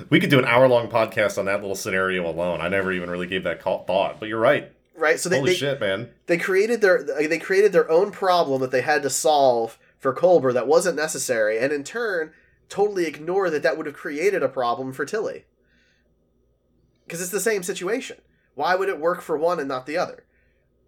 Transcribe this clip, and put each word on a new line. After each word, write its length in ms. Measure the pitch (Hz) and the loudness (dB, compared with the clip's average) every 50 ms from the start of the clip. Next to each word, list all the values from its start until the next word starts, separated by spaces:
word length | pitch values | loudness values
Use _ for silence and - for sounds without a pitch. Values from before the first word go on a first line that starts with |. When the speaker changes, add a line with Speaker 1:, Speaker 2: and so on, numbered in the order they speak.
| - - | -4 0
Speaker 1:
we 100 | 143 - | 2 2
could 100 | - 131 | 4 4
do 100 | 143 127 | 4 4
an 60 | - | 4
hour-long 420 | 117 117 123 131 127 120 117 117 | 4 4 6 6 6 4 4 2
podcast 500 | 113 113 113 113 110 - 113 104 101 - | 2 0 0 0 0 0 0 0 0 0
on 80 | 104 95 | -2 -2
that 140 | 98 101 101 | -2 -2 -2
little 140 | 101 98 95 | -2 -4 -6
scenario 540 | 92 - 107 95 95 95 95 92 90 85 82 | -6 -4 -2 -2 0 0 0 -2 -2 -2 -4
alone. 320 | 80 82 87 90 85 78 | -4 -2 -2 -2 -2 -2
I 80 | 82 90 | -2 -2
never 240 | 98 98 92 95 92 | 0 0 0 0 -2
even 160 | 90 87 87 | -4 -4 -6
really 180 | 87 87 90 | -6 -6 -4
gave 160 | 90 95 92 85 | -4 -4 -4 -2
that 160 | 87 80 - | -4 -6 -4
call, 240 | - 92 98 - - | -4 -4 -4 -4 -2
thought, 360 | - 90 98 90 76 - - | -2 0 0 0 0 -4 -8
but 100 | 107 107 | -8 -6
you're 100 | 113 113 | -2 2
right. 320 | 113 139 147 143 - - _ _ _ _ _ | 2 2 2 2 -2 -10 _ _ _ _ _
Speaker 2:
Right, 240 | 160 160 156 165 - | -2 -2 -2 -2 -2
so 100 | - 175 | -4 -2
they, 80 | 185 | -2
Speaker 1:
Holy 140 | 139 - 185 | 0 2 0
Speaker 2:
they, 40 | 180 | 0
Speaker 1:
shit, 240 | - 135 143 135 - | 0 -2 -4 -4 -2
man. 300 | 107 98 95 107 123 - - _ _ | -2 -4 -4 -4 -6 -12 -16 _ _
Speaker 2:
they 100 | - 170 | -2 -2
created 440 | 170 - 196 185 190 214 226 240 220 | -2 0 0 0 2 2 2 0 2
their, 220 | 214 185 180 156 143 | 4 4 4 4 0
they 360 | 143 135 151 156 156 165 156 | -4 -4 -2 -2 -2 -2 -4
created 320 | - - 190 196 214 202 | -2 0 2 4 4 6
their 180 | 180 165 151 - | 6 4 2 4
own 220 | 160 170 208 208 | 4 2 2 2
problem 500 | - - 202 185 180 175 165 139 135 131 | -2 -2 0 2 4 4 2 2 0 -2
that 100 | 131 131 | -2 0
they 100 | 135 127 | 0 0
had 200 | 131 156 151 147 143 | 0 2 0 0 0
to 60 | 131 | -2
solve 680 | - - - 156 151 143 135 127 120 117 113 113 - _ _ _ _ | -2 0 2 2 4 6 6 4 4 4 0 -4 -8 _ _ _ _
for 160 | _ - 135 131 | _ -2 -2 0
Culber 400 | - 170 185 175 156 131 127 120 | 2 4 6 6 6 4 4 0
that 140 | 123 113 | 0 2
wasn't 280 | 135 156 175 175 175 147 | 4 4 4 4 2 -2
necessary, 640 | 147 156 151 - 135 131 - 120 113 107 107 110 | 0 -2 -2 -2 -4 -4 -2 0 2 2 2 0
and 160 | 113 127 143 151 | 0 0 -2 -2
in 100 | 143 139 | -4 -6
turn, 500 | - - 233 240 214 185 165 156 156 _ _ _ _ _ _ _ - | -8 -8 -6 -4 -4 -4 -4 -6 -6 _ _ _ _ _ _ _ -8
totally 360 | - 190 208 208 196 180 170 | -2 0 0 0 0 -2 -2
ignore 440 | 156 139 151 156 170 180 202 190 175 | -2 -4 -8 -6 -2 -2 0 0 0
that 140 | 151 139 175 | 0 0 0
that 140 | 160 - | 0 0
would 100 | 160 156 | 0 -6
have 80 | 147 139 | -8 -10
created 480 | - - 170 143 147 175 208 196 160 139 | -10 -12 -10 -4 -2 0 0 0 0 -2
a 40 | 127 | -2
problem 440 | - 135 120 120 117 123 131 131 131 | -2 -2 -2 -2 -2 -2 -4 -8 -6
for 120 | - 147 | -8 -8
Tilly. 400 | 143 208 226 185 95 - - _ _ _ _ _ _ _ _ _ _ _ _ _ _ _ _ _ _ _ _ _ _ _ _ _ _ _ _ _ _ _ _ _ - | -6 -4 -6 -6 -6 -8 -10 _ _ _ _ _ _ _ _ _ _ _ _ _ _ _ _ _ _ _ _ _ _ _ _ _ _ _ _ _ _ _ _ _ -14
'Cause 120 | 170 165 | -10 -10
it's 100 | 185 180 | -8 -6
the 80 | 208 190 | -4 -2
same 240 | 185 226 214 196 175 | -2 0 -2 -2 -4
situation. 540 | 202 180 - 175 190 233 269 262 - - - _ _ _ _ _ _ - | -6 -8 -6 -4 -4 -4 -4 -6 -10 -16 -18 _ _ _ _ _ _ -8
Why 220 | 127 151 170 185 | -4 0 0 2
would 120 | 185 190 | 2 0
it 120 | 196 180 143 | -2 -2 -2
work 220 | 156 170 180 175 | 0 -2 -2 -2
for 140 | - - 156 | -4 -4 -2
one 220 | 143 160 175 180 165 | 0 0 0 0 -2
and 80 | 139 | -4
not 200 | 135 135 127 131 | -6 -6 -6 -6
the 100 | 151 151 | -4 -4
other? 280 | 180 156 - - - - _ _ _ _ _ _ _ _ _ _ _ _ | -4 -4 -4 -6 -14 -20 _ _ _ _ _ _ _ _ _ _ _ _